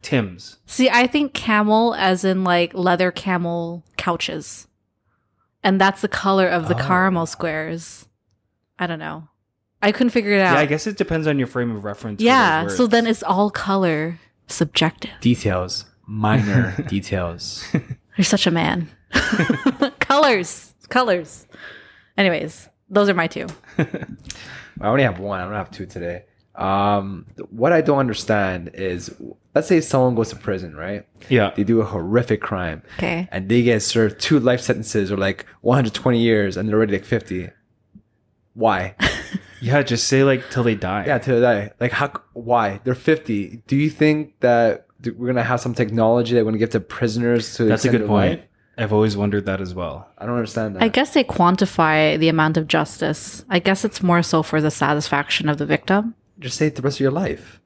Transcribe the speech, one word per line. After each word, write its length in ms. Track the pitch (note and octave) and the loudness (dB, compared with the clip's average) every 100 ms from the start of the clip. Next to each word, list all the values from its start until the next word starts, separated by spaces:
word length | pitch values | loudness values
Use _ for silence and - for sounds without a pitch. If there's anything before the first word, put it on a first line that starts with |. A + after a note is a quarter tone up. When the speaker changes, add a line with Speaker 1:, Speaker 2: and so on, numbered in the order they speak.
Speaker 1:
Tim's. 540 | - C3+ G2+ F2+ - - - | -2 -2 -2 -10 -20 -20 -8
Speaker 2:
See, 200 | - B3+ | 2 4
I 180 | A#3+ B3 | 4 2
think 260 | D4 C#4+ | 0 -2
camel 600 | - - G#3 G#3 G#3+ A#3 - | -4 0 2 4 4 2 2
as 280 | F#3+ F#3 | 0 2
in, 200 | G3 F#3+ | 0 0
like, 320 | F#3 F3 E3+ F#3+ | 2 2 0 0
leather 340 | F3+ F3 F3+ | 0 2 0
camel 720 | F3 G3 F3+ E3+ E3+ E3+ E3+ _ - | -2 -4 -2 -2 -4 -6 -10 _ -8
couches. 680 | - E3+ - D#3 - - - _ _ _ _ _ _ _ _ _ | -4 -4 -6 -8 -10 -12 -14 _ _ _ _ _ _ _ _ _
And 180 | G3+ F#3+ | 0 4
that's 200 | F#3+ G3 | 2 2
the 60 | G#3 | -4
color 400 | - G3 G3 F3+ | -2 0 2 2
of 200 | F3 D#3+ | 2 0
the 80 | E3+ | -2
Speaker 1:
Oh. 100 | C3+ | 2
Speaker 2:
caramel 400 | F3+ F#3+ F3+ E3 | 2 2 0 -2
squares. 800 | - E3+ D#3 D#3 E3 E3 - - _ _ _ _ _ _ _ | -4 -6 -4 -6 -8 -8 -12 -16 _ _ _ _ _ _ _
I 80 | F3 | -6
don't 140 | E3 | -6
know. 300 | D#3 D#3 D#3 _ _ _ _ _ | -10 -12 -16 _ _ _ _ _
I 100 | G#3 | 0
couldn't 200 | G#3 B3 | 2 2
figure 220 | A#3+ G3+ | 2 2
it 80 | G3+ | 2
out. 120 | F#3+ | 4
Speaker 1:
Yeah, 60 | D#3+ | 4
I 60 | D3 | 2
guess 180 | D3+ G#3+ | 0 -4
it 120 | G#3 | -4
depends 280 | F3+ E3 D#3 | -2 0 0
on 140 | C#3+ | 0
your 80 | B2 | -2
frame 240 | B2+ A#2+ | -2 -4
of 120 | G#2+ | -4
reference 360 | G#2 G2+ A2+ G#2 | -8 -10 -10 0
for 40 | A3+ | 4
Speaker 2:
Yeah, 380 | C4 G3+ D#3+ F3+ | 4 4 0 -2
Speaker 1:
those 120 | G3 | 0
Speaker 2:
so 80 | A#3+ | 2
then 200 | A#3 A#3 | 4 2
Speaker 1:
words. 120 | A3+ | -2
Speaker 2:
it's 60 | |
all 260 | E3+ F#3 G#3 | 0 0 0
color 680 | - G3 G3 F3+ D3+ D#3+ E3 _ _ _ | -2 -2 0 2 0 -4 -8 _ _ _
subjective. 640 | - D#3+ - D#3+ - - - | -2 -2 2 0 -2 -16 -2
Speaker 3:
Details. 640 | A#2+ A#2+ G#2 F#2 F2+ - - _ - | 0 2 0 -2 -4 -8 -12 _ -12
Minor 680 | G#2+ G#2+ A#2+ G#2 B2 A2+ F#2+ | -2 2 2 2 2 0 -4
Speaker 1:
<laughs> 60 | - | -4
Speaker 3:
details. 800 | G2 - G2 F2 E2+ - - - D#3 - - _ - | -4 -2 -4 -4 -8 -12 -12 -4 -4 -4 -16 _ -2
Speaker 2:
You're 100 | F#3 | 0
such 200 | G3+ F#3 | 2 2
a 60 | |
man. 400 | E3 E3+ F3+ D#3 _ _ | 0 0 -2 -6 _ _
<laughs> 880 | - - G#3 D#3+ - C#4 - C4+ - | -2 0 0 0 0 -2 -2 -4 -2
Colors. 760 | - C#4 D4+ G#3+ F3 - - _ - | 2 4 6 4 0 -8 -12 _ -2
Colors. 580 | B3 A#3+ F3+ D#3+ - - - - - - _ _ - | 0 2 0 -2 -16 -20 -20 -20 -20 -20 _ _ 0
Anyways, 540 | G3 E3 - - - _ _ | 2 2 -4 -12 -18 _ _
those 180 | G3 G3+ | 2 4
are 60 | F3 | 2
my 100 | E3 | 0
two. 220 | - - D#3+ | -4 -10 -12
Speaker 3:
<laughs> 140 | - - | -8 -4
I 1080 | D#3+ - - - - - - - - - G2+ | -2 -4 -12 -16 -16 -16 -16 -20 -18 -6 0
only 140 | C3 | 2
have 160 | B2+ F2 | 2 0
one. 220 | G2 F#2+ | -6 -6
I 60 | F2+ | -6
don't 80 | |
have 180 | G#2 F#2 | -8 -10
two 160 | - F#2 | -12 -14
today. 380 | - F2 F2 _ _ _ | -8 -8 -10 _ _ _
Um, 720 | - F#2 G2 G2+ G2+ G2 F#2 - - - | -6 -2 2 2 0 -2 -12 -16 -18 -16
what 240 | A2 C3+ | -2 2
I 80 | E3+ | 4
don't 160 | D3 C#3 | 4 2
understand 720 | C3 G#2 - G#2+ F#2+ F2+ F2 - | 0 -2 0 0 0 -4 -10 -8
is, 380 | F#2+ F2+ F2 - - - _ C#3+ | -6 -6 -10 -14 -18 -18 _ -2
let's 120 | D#3+ | 4
say 140 | F3 | 2
someone 320 | D#3 C3 B2+ A#2 | 4 2 4 2
goes 140 | A2 | -2
to 60 | - | -4
prison, 400 | - F#2+ F2 D2 | -6 -6 -8 -10
right? 300 | F2 G#2 - - - | -8 -10 -12 -20 2
Speaker 1:
Yeah. 240 | B2+ G2+ - | 2 4 0
Speaker 3:
They 80 | |
do 180 | G2+ A2+ | 2 2
a 40 | G#2 | 2
horrific 540 | G2 E2+ A2+ B2 G#2+ | -4 0 0 2 -2
crime. 420 | - G2 F2 D#2 - - | -2 -4 -4 -8 -12 -6
Speaker 2:
Okay. 300 | F3 E3+ F3+ | -4 -4 -6
Speaker 3:
And 180 | F#2+ F#2+ | -8 0
they 140 | A#2+ | 2
get 180 | A#2+ A2 | 4 2
served 400 | - A#2 G#2+ G2 | 0 2 0 0
two 180 | - D3+ | 2 2
life 220 | A#2+ B2 | 4 0
sentences 500 | - A#2+ A2 G#2+ F#2+ | -2 -4 -2 -2 -2
or, 60 | G2 | -2
like, 280 | G2 F#2 - _ | -2 -4 -12 _
one 140 | A#2 C3 | 2 2
hundred 200 | A#2 - | 2 0
twenty 240 | C3 A#2+ | 0 2
years 340 | A#2 A2 G2 F2+ | 4 4 2 -2
and 140 | A2 | 0
they're 60 | G#2+ | 2
already, 160 | A2 | 2
like, 100 | G2 - | 0 -2
fifty. 440 | A#2 - F#2 F2+ _ _ _ _ - _ _ _ _ _ | -4 -4 -8 -8 _ _ _ _ -20 _ _ _ _ _
Why? 420 | A2 A2 F#2+ F#2+ - | -2 0 0 -4 -2
Speaker 2:
<laughs> 60 | - - - F#3+ - - | -2 -2 -8 -10 -12 -8
Speaker 1:
Yeah, 200 | A#2 C#3+ | 0 0
just 260 | C#3 A#2 - | 2 -2 2
say, 160 | C3+ | 4
like, 200 | C#3 C3 - | 4 2 -2
till 120 | C3 | -2
they 120 | A#2+ G#2+ | 0 0
die. 300 | F2+ G2+ G2 | -2 -4 -2
Speaker 3:
Yeah, 100 | C3 | -2
till 180 | - A#2+ | 0 2
they 60 | |
die. 300 | B2 G#2+ G#2 _ | 4 2 -2 _
Like, 120 | B2 | -4
how 140 | - C#3+ | -2 -4
c-, 120 | - _ | -6 _
why? 480 | - A#2 A#2+ G#2 G2 | -14 0 0 0 -4
They're 100 | B2+ | -6
fifty. 680 | B2+ - D#3+ - G#2 F#2+ A#2 - | -2 0 0 0 -4 -4 -12 -4
Do 100 | C#3 | 0
you 140 | D3+ | 0
think 500 | D3+ D3+ D3+ D3+ _ | 2 2 2 -4 _
that 440 | B2 A#2 A2+ - _ _ | 2 4 4 0 _ _
th-, 140 | A#2 A2+ | -12 -6
we're 120 | B2 | -2
gonna 140 | B2 | -2
have 160 | A#2 B2 | 0 -2
some 140 | B2 | -2
technology 600 | A#2 G#2+ A2+ A2+ A#2+ A2+ A#2+ | -2 -2 2 4 4 2 2
that 60 | A2 | 2
we're 60 | |
gonna 80 | A2 | 0
give 100 | A2+ | 0
to 80 | A2 | -2
prisoners 760 | - - A#2+ A2 A#2+ A#2+ G#2+ - | -4 -4 -2 0 0 0 -2 0
to 80 | |
Speaker 1:
That's 200 | A2+ A2 | 2 2
a 40 | C#3 | 2
Speaker 3:
extend 40 | |
Speaker 1:
good 80 | A#2 | 2
Speaker 3:
their 60 | G#2+ | 2
Speaker 1:
point. 320 | G#2 G2 - | 2 2 0
Speaker 3:
life? 80 | - _ _ - | -10 _ _ -6
Speaker 1:
I've 160 | A2 | 0
always 240 | G#2+ A2 G2+ | 2 2 2
wondered 280 | G2+ G#2 G2 | 0 -2 -2
that 140 | F#2+ | -4
as 120 | F#2 | -6
well. 340 | F2+ F2 C#2+ - _ | -6 -8 -10 -16 _
Speaker 3:
I 60 | A2+ | -6
don't 80 | A#2+ | -4
understand 400 | A2 - A2 G2+ | -4 -4 -4 -2
that. 80 | |
Speaker 2:
I 60 | A3+ | 0
guess 260 | A#3 D4 D4+ | 0 0 0
they 80 | |
quantify 960 | B3 - F3 F#3 F#3+ - D#3+ D#3 D#3 D#3 | 0 2 2 4 0 2 2 4 2 2
the 80 | D#3+ | 2
amount 280 | D#3+ D#3 D#3+ | 4 2 0
of 100 | D#3 | 0
justice. 760 | D#3+ D3+ - D#3 D#3 - - - | -2 -2 -4 -4 -4 -6 -10 -2
I 80 | F3+ | 0
guess 240 | F#3 F#3+ G#3+ | 0 0 -2
it's 180 | - | -2
more 180 | F#3 F3 | 2 2
so 220 | E3+ D#3+ | 2 0
for 180 | D#3 D#3+ | 0 0
the 80 | D3+ | 0
satisfaction 800 | - C#3+ D3 - C#3+ C#3+ - D3+ | 0 0 0 0 -2 -2 -2 -2
of 80 | D3 | -2
the 80 | D3 | -2
victim. 480 | D3+ - G3 A3+ - _ - | -2 2 0 0 -10 _ -16
Speaker 3:
Just 180 | B2+ - | -10 -2
say 100 | D#3 | -2
it 80 | D3+ | 0
the 60 | |
rest 160 | C3 C#3 | -4 0
of 40 | |
your 100 | C3+ | 0
life. 480 | D3 F3+ - - - | 0 -4 -6 -12 -20